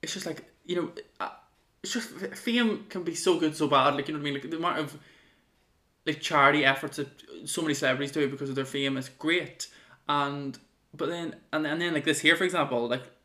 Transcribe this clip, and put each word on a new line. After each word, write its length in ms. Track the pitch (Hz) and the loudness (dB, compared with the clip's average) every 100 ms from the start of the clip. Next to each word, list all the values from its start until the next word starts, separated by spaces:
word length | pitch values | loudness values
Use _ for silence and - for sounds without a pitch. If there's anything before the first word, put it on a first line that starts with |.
it's 140 | - | -8
just, 100 | 185 | -8
like, 260 | 180 156 - _ | -8 -8 -12 _
you 120 | - 175 | -6 -4
know, 160 | 160 - - _ | -4 -8 -18 _
uh, 100 | - - _ _ _ _ | -10 -10 _ _ _ _
it's 100 | - | -8
just, 200 | 240 226 - | -6 -6 -8
f-, 160 | 190 - | -10 -6
fame 480 | - 233 233 208 - | 0 2 2 0 -6
can 140 | 190 | -6
be 120 | 175 | -4
so 240 | 160 - 170 | -2 2 4
good, 160 | 156 | 2
so 120 | 151 151 | 0 4
bad. 300 | 139 131 143 | 6 6 2
Like, 120 | 143 | -4
you 60 | |
know 60 | 151 | -4
what 20 | |
I 80 | 147 | -4
mean? 100 | 139 | -4
Like, 80 | 147 | -6
the 80 | 160 | -4
amount 220 | 170 156 | -2 -2
of, 180 | 151 151 - - _ _ _ _ _ _ _ _ - | -4 -8 -20 -20 _ _ _ _ _ _ _ _ -6
like, 140 | 151 | -4
charity 440 | - 156 139 147 | 2 6 8 8
efforts 320 | 135 135 147 147 | 4 2 -2 -6
that 120 | 139 - - - | -8 -8 -20 -16
so 160 | 139 - | -6 -2
many 140 | 160 | 0
celebrities 380 | 143 139 127 143 | 2 2 2 -2
do 160 | 156 143 | 0 0
because 200 | 139 139 | 0 -4
of 60 | |
their 100 | 131 | -4
fame 320 | 131 143 139 135 | -4 -2 -2 -2
is 140 | 131 | -6
great. 560 | - 156 175 147 - - - - - - | -6 0 0 -2 -12 -16 -16 -20 -20 -2
And, 480 | 143 139 143 139 135 _ _ _ | 0 0 -4 -8 -10 _ _ _
but 160 | - 147 | -6 -4
then, 240 | 170 165 - _ | -4 -6 -10 _
and, 140 | 156 151 | -4 -2
and 160 | 156 | 0
then, 100 | 175 | 0
like, 120 | 156 | 0
this 160 | 143 156 | 0 4
here, 160 | 151 165 | 4 4
for 80 | |
example, 440 | 185 170 139 123 117 | 2 2 0 0 0
like, 140 | 127 - _ | -2 -6 _